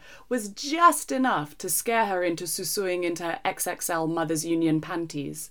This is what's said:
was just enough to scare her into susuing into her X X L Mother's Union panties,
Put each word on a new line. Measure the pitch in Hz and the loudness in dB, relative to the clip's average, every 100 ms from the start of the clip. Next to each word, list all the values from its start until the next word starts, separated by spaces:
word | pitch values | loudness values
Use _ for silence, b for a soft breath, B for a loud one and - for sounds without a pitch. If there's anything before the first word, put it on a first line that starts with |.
| B B B | B B B
was | 247 208 | -2 -2
just | - 285 330 349 320 - | -8 -4 6 6 6 -2
enough | 262 262 175 147 - | 0 2 2 -2 -6
to | 185 | -4
scare | - 233 226 208 | -2 2 2 2
her | 180 | 2
into | 175 170 | 0 0
susuing | 175 - 180 208 185 180 | -4 -4 -4 -2 0 0
into | 175 170 | 0 -2
her | 170 170 | -4 -2
X | 196 180 180 | -2 -2 -4
X | 170 - | -4 -2
L | 170 160 | 0 0
Mother's | 165 160 160 165 | 0 0 0 0
Union | 165 165 160 | 2 4 2
panties, | 156 170 165 147 143 151 - | 0 -6 -4 -6 -8 -8 -12